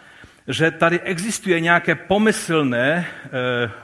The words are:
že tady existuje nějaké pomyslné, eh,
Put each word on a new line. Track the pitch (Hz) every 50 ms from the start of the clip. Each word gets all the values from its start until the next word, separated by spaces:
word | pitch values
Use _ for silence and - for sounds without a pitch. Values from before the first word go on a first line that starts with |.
| - - - - - - _ _ _ -
že | 131 - 160 165
tady | 160 - 170 165 170 170
existuje | - - 190 165 190 233 - - - 190 170 165
nějaké | 165 170 175 170 - 180 160
pomyslné, | - - - 190 208 220 220 214 220 - - 165 156 147 131 123 120 123 139 160 175 170 - - - -
eh, | 139 - 127 127 127 123 120 120 110 - -